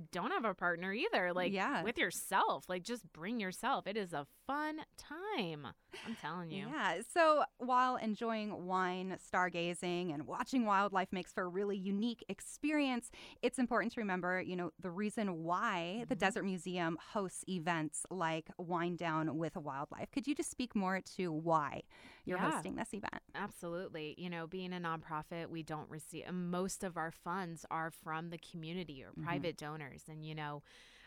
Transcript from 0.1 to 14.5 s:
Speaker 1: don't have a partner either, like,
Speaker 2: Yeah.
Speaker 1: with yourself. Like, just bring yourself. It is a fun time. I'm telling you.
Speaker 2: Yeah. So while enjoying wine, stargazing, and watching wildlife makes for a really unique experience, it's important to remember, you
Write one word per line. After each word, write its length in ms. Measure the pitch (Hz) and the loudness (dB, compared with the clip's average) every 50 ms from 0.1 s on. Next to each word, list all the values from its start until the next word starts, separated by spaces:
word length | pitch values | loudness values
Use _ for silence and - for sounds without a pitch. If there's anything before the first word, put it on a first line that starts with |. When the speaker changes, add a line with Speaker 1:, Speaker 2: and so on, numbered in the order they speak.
Speaker 1:
don't 200 | - 180 180 262 | -4 -2 0 0
have 120 | 381 392 240 | 2 2 2
a 120 | 214 185 | 2 2
partner 360 | - 185 175 175 165 180 190 | 2 2 2 2 2 0 -2
either, 420 | 196 233 320 466 440 226 185 180 175 | 0 0 0 2 4 4 4 4 4
like, 200 | 180 180 180 202 | 4 4 4 4
Speaker 2:
Yeah. 300 | 190 196 254 294 190 165 | 2 2 2 2 2 0
Speaker 1:
with 160 | 214 247 349 | 0 2 2
yourself. 680 | 269 180 - - - - 190 196 440 440 180 143 - - | 2 2 0 -2 -2 2 4 6 6 6 4 0 -2 -4
Like, 140 | 185 180 170 | -4 -4 -2
just 280 | - 240 233 - 165 - | -4 -6 -6 -6 -10 -14
bring 260 | 151 160 196 247 233 | -8 -6 -4 -2 -2
yourself. 460 | 202 185 175 - - 262 277 196 - | -2 -2 -2 -2 0 0 2 2 0
It 100 | - 202 | -2 -2
is 160 | 220 196 180 | -2 -2 -2
a 140 | 170 143 143 - - - _ - | -2 -4 -4 -4 -10 -12 _ -4
fun 340 | 269 294 302 302 311 311 - - _ - | -2 0 0 -2 -2 -4 -8 -12 _ -16
time. 720 | - - 294 330 370 427 427 294 196 165 160 147 143 113 - _ _ _ - - - - | -14 -12 -10 -6 -4 -2 -2 0 0 -2 -2 -6 -8 -10 -10 _ _ _ -14 -12 -8 -8
I'm 80 | 226 | -8
telling 340 | - - 147 165 180 175 165 | -6 -6 -6 -4 -4 -6 -6
you. 180 | 156 196 196 226 | -6 -6 -4 -4
Speaker 2:
Yeah. 340 | 294 302 220 190 160 175 240 - - | -2 0 2 2 2 0 -2 0 6
So 300 | 349 330 311 302 294 - - _ - | 8 8 8 8 8 6 2 _ -4
while 360 | 247 247 254 247 254 254 254 - | 0 4 6 6 6 6 4 2
enjoying 680 | - 220 214 - 233 226 226 214 214 214 202 - 180 | 0 -2 -2 0 0 0 0 0 -2 -2 -4 -4 -2
wine, 520 | 180 185 185 185 180 180 185 185 190 180 - - - - 190 180 180 | 0 2 4 4 4 2 0 -2 -4 -4 -6 -6 0 2 4 4 4
stargazing, 600 | 175 175 170 175 180 - - 175 175 175 180 180 147 | 2 2 0 0 0 0 0 0 0 2 0 0 -2
and 120 | 147 143 | -2 -4
watching 400 | - 160 - 247 - - 262 233 | -4 -2 -2 -2 2 4 4 6
wildlife 460 | 208 202 190 202 202 190 185 185 - - | 6 6 6 6 6 4 2 2 2 0
makes 180 | 185 175 - | -4 -4 -4
for 120 | - - 185 | -4 -2 -2
a 40 | 180 | 0
really 300 | 175 190 208 202 196 202 | 0 0 0 2 0 0
unique 460 | 185 202 202 202 220 240 233 - - - | 0 2 2 2 2 0 0 -2 -6 -8
experience, 840 | 196 - - - - - - 294 311 302 285 269 254 233 - - - - - - - - - | -8 -8 -8 -12 -10 -4 -2 2 2 4 4 4 2 0 -2 -6 -12 -16 -18 -18 -6 0 0
it's 160 | 247 - - | 2 2 2
important 340 | 247 226 247 214 180 233 - | 2 4 4 4 2 2 0
to 80 | 247 | -2
remember, 400 | 220 202 180 185 175 180 180 185 | 0 0 0 2 2 2 2 2
you 140 | 180 - | 0 0